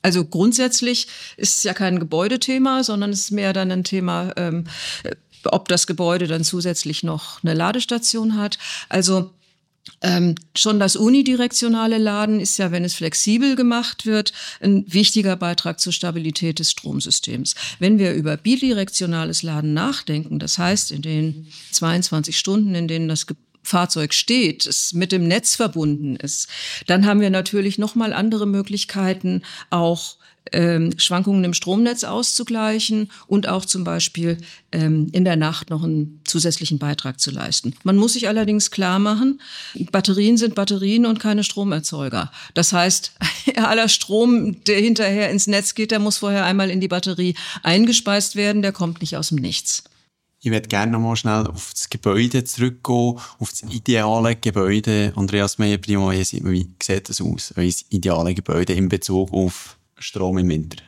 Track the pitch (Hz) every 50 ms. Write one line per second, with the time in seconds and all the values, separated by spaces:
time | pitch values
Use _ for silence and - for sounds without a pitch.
0 | - 190 175 180 165 151 - 165 190 240 233 247 254 247 247 - 247 240 240 240
1 | - - - - - - - - - - - - - 202 185 - 196 185 180 180
2 | 170 151 156 160 185 208 254 247 - - 262 262 262 269 262 262 254 240 208 202
3 | 202 202 202 196 - - 208 208 196 190 185 190 190 185 185 185 180 - 196 190
4 | 185 180 170 170 180 185 - - 175 170 160 170 165 165 - - - - - -
5 | - - - _ _ _ _ - - - - - - - 180 180 - - 175 156
6 | 180 170 175 180 180 156 160 165 160 - - 180 170 180 170 - - 147 151 -
7 | - 165 160 156 - - - - - 165 160 160 165 175 - 247 240 - 240 233
8 | 233 - - 226 220 226 214 208 202 208 - - - - - - - _ - 190
9 | 180 185 190 185 185 185 _ _ _ _ _ _ _ _ _ _ _ - - _
10 | - 185 180 180 175 175 160 - - _ _ - - 214 214 208 202 190 - -
11 | 214 226 254 277 262 254 254 240 247 240 - - 240 233 226 226 226 220 226 220
12 | 220 208 202 208 214 214 214 214 196 196 196 - 196 175 170 180 175 175 - -
13 | 165 160 156 - - 208 214 233 277 277 269 262 254 240 233 240 240 - - -
14 | - 220 214 214 208 - - - - - - - - 196 202 196 196 185 170 196
15 | 208 - - 220 196 196 185 180 180 175 175 - - 170 170 - - 180 165 -
16 | - 175 165 170 160 160 156 - 175 165 156 156 165 - - - - 147 139 139
17 | - - - - - - 120 120 135 - - - - - - - 180 190 220 208
18 | 196 175 - 156 151 156 151 147 _ 208 262 262 269 262 233 202 190 196 - -
19 | 185 175 165 165 160 160 165 - - 165 156 151 156 151 151 156 180 - 139 -
20 | - - 151 147 156 151 156 147 151 151 - - 175 175 202 202 - - 151 143
21 | 147 160 156 156 156 160 151 156 156 156 - - - - - - 170 165 165 180
22 | 180 - 165 156 151 - 160 - - 190 190 214 214 202 185 170 170 165 165 165
23 | 165 156 160 156 - - 165 _ _ _ _ _ _ - - 180 180 170 - 160
24 | 151 147 - - - - 240 254 233 160 156 - - - - - - - 175 170
25 | 185 180 190 185 170 170 180 233 233 - - - 190 170 151 165 156 151 147 147
26 | 147 139 127 - - 139 - - - - - - - - - - - - 175 190
27 | 202 208 202 208 208 196 190 185 185 - - 202 196 202 196 - 208 208 - 233
28 | 226 214 - - 202 220 214 208 208 208 196 196 196 196 202 202 - - - 196
29 | 190 185 190 190 - 180 185 180 - - - - - _ 175 175 170 170 170 165
30 | - - - _ _ _ _ _ _ - - - 170 170 170 160 165 165 165 -
31 | - - 180 180 190 202 196 190 180 175 170 - - 180 185 208 233 240 240 233
32 | - - - 226 247 - - - 240 - 233 226 214 220 214 220 208 - 220 214
33 | 214 202 - - - - 202 202 196 - 185 190 185 - - 185 175 170 170 170
34 | 165 - - 170 170 170 170 170 165 - - - _ _ - 165 160 156 156 156
35 | 151 156 - 180 185 185 170 156 156 156 160 - - - 160 156 165 165 156 151
36 | 151 151 - - _ - - 165 156 170 160 - 165 - 160 135 147 147 147 -
37 | - 131 127 - - 143 139 131 - - - - - 120 151 - - 190 196 202
38 | 214 233 233 247 233 196 214 220 214 202 214 208 202 - - - 196 180 180 196
39 | 202 208 214 214 254 269 277 277 - - - - - - - 196 180 - - 196
40 | 185 202 190 196 208 220 240 226 233 226 - 202 196 202 208 190 196 196 214 233
41 | 240 226 226 208 - 214 208 208 202 - - 202 202 202 151 156 151 - 165 147
42 | 139 131 117 101 82 - - - - - - 165 170 - - 175 175 190 180 -
43 | - - _ _ - 160 - - - - - 226 220 - 220 226 226 220 - -
44 | - - 196 220 233 247 240 233 - 214 180 - _ 196 208 196 208 233 226 214
45 | 220 190 196 208 208 170 185 196 - 202 208 202 196 - - - 214 214 226 214
46 | 208 208 202 - 208 202 202 202 185 175 190 196 190 190 185 190 185 185 180 180
47 | - 190 180 175 180 180 165 - - - - - - 165 170 196 226 233 233 226
48 | - - 202 208 202 - - 208 202 208 208 208 202 196 196 - 175 170 170 -
49 | 156 151 160 160 156 - 165 147 - 90 - - - - - - - _ _ _
50 | _ _ _ _ _ _ _ _ - - 110 107 107 110 107 98 104 113 117 113
51 | 113 113 113 113 - 113 107 110 107 - 85 87 - - - - - - - 117
52 | - 135 135 107 117 123 - 127 123 - - - 123 127 123 123 - - 123 120
53 | 120 120 120 120 - - - _ 117 - - - - 110 110 113 - - 120 110
54 | 107 107 110 117 113 117 117 113 - 113 92 104 95 95 101 107 107 113 107 104
55 | 104 101 90 104 98 95 104 101 101 98 - - 110 104 104 98 - - 101 98
56 | 98 95 92 95 92 - - - - 98 92 92 87 87 - _ - - 95 95
57 | - - - - 92 82 82 85 - - - - 90 90 87 - - _ - 95
58 | 87 95 85 82 85 87 92 90 - - 80 82 92 - 92 90 95 90 101 95
59 | - - 95 92 95 95 - 95 92 92 - - - - - _ _ _ _ -
60 | - - - 101 95 92 92 92 90 90 78 78 78 80 - - -